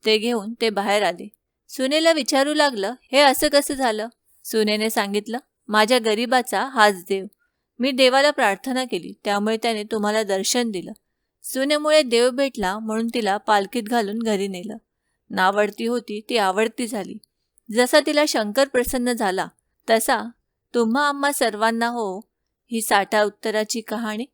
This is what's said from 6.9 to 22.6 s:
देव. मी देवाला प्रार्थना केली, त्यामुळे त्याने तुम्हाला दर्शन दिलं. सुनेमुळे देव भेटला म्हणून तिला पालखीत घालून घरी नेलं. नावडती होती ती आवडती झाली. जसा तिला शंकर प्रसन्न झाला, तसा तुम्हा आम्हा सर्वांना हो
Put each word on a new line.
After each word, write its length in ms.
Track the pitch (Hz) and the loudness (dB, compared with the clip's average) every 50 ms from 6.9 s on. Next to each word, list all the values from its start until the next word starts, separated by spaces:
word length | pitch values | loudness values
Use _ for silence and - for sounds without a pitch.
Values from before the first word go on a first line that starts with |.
| 202 185 170 | 4 2 -4
देव. 220 | - 202 190 190 202 _ _ _ _ _ _ _ _ _ _ | -6 -4 -4 -4 -8 _ _ _ _ _ _ _ _ _ _
मी 120 | 233 269 | -4 -2
देवाला 400 | 277 247 269 254 247 269 277 294 | 2 4 4 6 6 6 4 4
प्रार्थना 520 | 294 294 262 208 196 196 _ 269 254 254 262 | 2 2 2 2 0 0 _ -6 -4 -4 -4
केली, 300 | 240 220 185 165 - - _ _ | -4 -6 -8 -8 -8 -16 _ _
त्यामुळे 340 | 214 202 202 208 214 220 220 | -2 -2 0 0 -2 -2 -2
त्याने 260 | 220 240 226 214 208 | -2 -2 -4 -4 -6
तुम्हाला 400 | 220 233 220 208 208 214 220 220 | -6 -4 -2 -2 0 0 0 0
दर्शन 480 | 196 196 190 190 - - 247 240 233 | 0 -2 -2 -2 -2 -2 -2 -2 -2
दिलं. 200 | 208 185 165 - 214 _ _ _ _ _ _ _ _ _ _ | -4 -8 -10 -10 -16 _ _ _ _ _ _ _ _ _ _
सुनेमुळे 600 | - - 262 262 277 302 294 302 302 302 311 302 | -10 -6 -4 -2 0 0 0 0 4 4 4 4
देव 260 | 247 233 233 240 254 | 4 2 2 2 2
भेटला 500 | 254 247 277 269 254 - 208 180 190 214 | 2 0 -2 -2 -2 -4 -4 -4 -4 -4
म्हणून 280 | 226 220 214 220 233 233 | -6 -4 -4 -4 -4 -2
तिला 300 | 233 254 220 196 190 208 | -2 -2 0 0 -2 -2
पालखीत 460 | _ - 214 208 196 196 - 247 220 | _ 2 2 2 2 0 -4 -6 -4
घालून 360 | 208 247 240 220 196 208 226 | -2 -2 -2 -2 -2 -4 -6
घरी 280 | 233 220 214 190 196 196 | -2 -2 -2 -2 -2 -4
नेलं. 300 | 190 180 175 - - 226 _ _ _ _ _ _ _ _ _ _ | -6 -10 -10 -12 -14 -14 _ _ _ _ _ _ _ _ _ _
नावडती 560 | 196 196 185 185 196 208 208 208 202 - 226 | -2 2 2 2 4 2 0 0 0 -4 -4
होती 360 | 226 240 247 - - 208 208 - - | -2 -2 -4 -4 -6 -10 -12 -8 -2
ती 80 | 240 233 | 0 2
आवडती 500 | 202 190 185 196 220 226 226 - 247 220 | 2 2 2 2 0 0 0 -6 -8 -6
झाली. 300 | 233 220 190 - - 220 _ _ _ _ _ _ _ _ _ _ | -6 -6 -8 -8 -12 -16 _ _ _ _ _ _ _ _ _ _
जसा 280 | 214 226 247 247 - 302 | 0 2 2 6 4 4
तिला 240 | 285 311 302 294 302 302 | 4 4 2 2 2 2
शंकर 400 | - 285 220 208 202 269 277 277 | 2 -2 -2 -2 2 0 0 2
प्रसन्न 460 | _ 254 240 - - 262 240 247 247 | _ -2 0 0 -2 -2 0 -2 -2
झाला, 340 | 226 247 196 185 190 170 - _ _ _ _ _ _ _ - | 0 0 -2 0 -2 -4 -6 _ _ _ _ _ _ _ 0
तसा 400 | 226 220 - - 269 220 214 226 - _ _ _ _ _ _ _ _ | 2 2 2 2 0 0 -2 -8 -12 _ _ _ _ _ _ _ _
तुम्हा 340 | 240 233 226 226 269 294 294 | 0 0 2 2 2 0 0
आम्हा 220 | 285 285 277 285 | 0 0 -2 -2
सर्वांना 560 | 285 - 269 226 214 208 214 226 226 233 233 233 | 0 0 -2 -2 0 0 0 0 0 0 -4 -4
हो 300 | 240 240 226 196 185 190 226 _ _ _ _ _ _ _ | -4 -4 -6 -6 -6 -8 -12 _ _ _ _ _ _ _